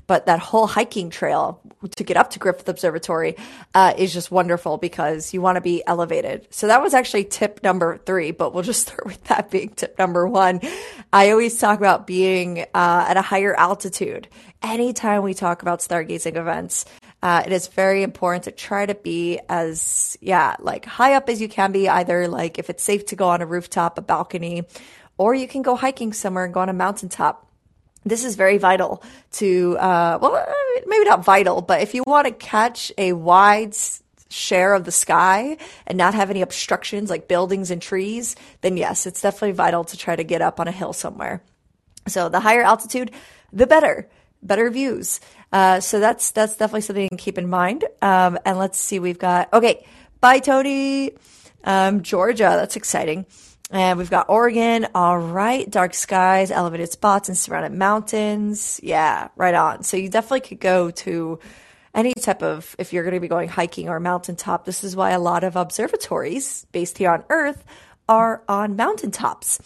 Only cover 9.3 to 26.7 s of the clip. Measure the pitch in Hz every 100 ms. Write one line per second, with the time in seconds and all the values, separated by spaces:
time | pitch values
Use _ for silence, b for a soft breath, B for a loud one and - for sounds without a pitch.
9.3 | - - 190 170 - - - 185 175 180
10.3 | 208 185 180 262 370 B B - 196 202
11.3 | 220 233 233 214 208 196 170 - 180 190
12.3 | 185 180 170 - 180 175 175 170 185 185
13.3 | 196 202 - 175 202 190 - 180 110 -
14.3 | B B _ 226 226 247 226 220 208 202
15.3 | 190 180 175 175 175 - 170 165 170 165
16.3 | 165 165 160 180 - - B B _ 180
17.3 | 170 - 185 180 - 190 196 196 - 180
18.3 | 180 190 - - 202 202 202 170 170 170
19.3 | 170 - 170 165 160 - - - - -
20.3 | 175 135 - - - 226 - 262 277 269
21.3 | 220 214 - 196 196 190 180 180 175 175
22.3 | - 165 - 165 170 - 202 202 202 180
23.3 | 175 165 175 170 185 170 - - 160 180
24.3 | 180 170 175 175 B B B B - 208
25.3 | 262 254 269 262 247 262 262 226 214 196
26.3 | 185 185 180 190